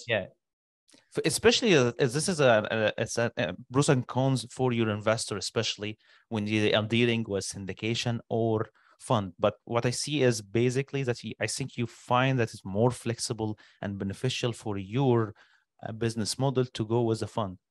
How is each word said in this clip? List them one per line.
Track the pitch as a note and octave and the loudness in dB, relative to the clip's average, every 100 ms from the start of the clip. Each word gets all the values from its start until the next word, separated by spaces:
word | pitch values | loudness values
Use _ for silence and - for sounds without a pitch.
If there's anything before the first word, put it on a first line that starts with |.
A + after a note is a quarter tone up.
| - | -2
Yeah. | A2 - _ _ _ _ _ _ _ _ - | -2 -2 _ _ _ _ _ _ _ _ -2
F-, | |
especially | D#3+ - A3 A#3+ A#3 | -2 2 4 4 6
as, | D#3 B2 - | 6 4 2
as | C3+ | 0
this | C#3 D#3+ | 0 -2
is | D#3+ | 4
a, | C3 A2 G#2 A2+ G#2+ - | 6 6 4 0 0 0
a, | |
it's | A2+ - | -2 -2
a, | A#2 - | -2 -2
a | F2+ F#2 - | -4 -6 -2
pros | B2+ C#3+ | 2 4
and | C3 | 2
cons | - B2 C3+ C3 A#2 | 0 0 0 0 -4
for | - C3 | -4 -2
your | A#2 A2 | 0 0
investor, | G#2 G#2 A2+ - G2+ | 0 0 0 -2 -6
especially | - A2+ G#2+ - G#2 G#2+ _ _ - | -4 -4 -4 -4 -8 -10 _ _ -8
when | A2+ | -4
they | G#2 G#2+ G#2 | 0 2 2
are | A2 | 2
dealing | G#2+ A#2 A#2+ A2+ G#2 | 2 2 2 2 -2
with | G2 | -4
syndication | - G2 F#2+ F#2 A2 A#2 B2 A#2 - | -4 -8 -10 -6 -4 -2 -2 -4 -4
or | A#2 A2+ G#2+ A2 _ _ _ | -2 0 0 -4 _ _ _
fund. | - A#2+ G2 - | 0 0 0 0
But | G#2+ - | 0 0
what | - A#2 B2 | -4 -2 0
I | |
see | B2 - D3 | -2 -4 2
is | B2+ A2 | 2 2
basically | G2+ A2+ B2 B2 C3+ C#3 | -2 0 0 0 -4 -4
that | B2+ A#2 | -4 -4
you, | A2+ - | -8 -6
I | A2 | -6
think | - C3 - | -4 -8 -6
you | A#2 | -6
find | - - B2 C3 C3 | -6 0 2 4 2
that | A2+ | 0
it's | G#2 | -4
more | F#2+ F#2+ A#2+ | -6 2 2
flexible | A#2+ A#2 G#2+ - A2+ A2 G#2+ - _ | 2 -4 -4 -6 -4 -4 -6 -14 _
and | G2+ G2 | -8 -6
beneficial | G2 F#2+ C3 - B2 | -6 -4 -4 -2 -4
for | A2+ A2+ G2 | -4 -6 -6
your, | F#2+ A#2 C3+ A#2 G#2+ - _ _ _ _ - | -4 0 2 2 2 -6 _ _ _ _ -12
uh, | |
business | A2 A2+ A2 G2+ - | -4 -2 -2 -4 -2
model | C3+ B2+ | 0 0
to | B2+ - | -2 -2
go | G#2+ A#2 | -2 0
with | A#2 A2 | 0 0
a | G2+ | -4
fund, | - G2 F#2 _ | -4 -6 -8 _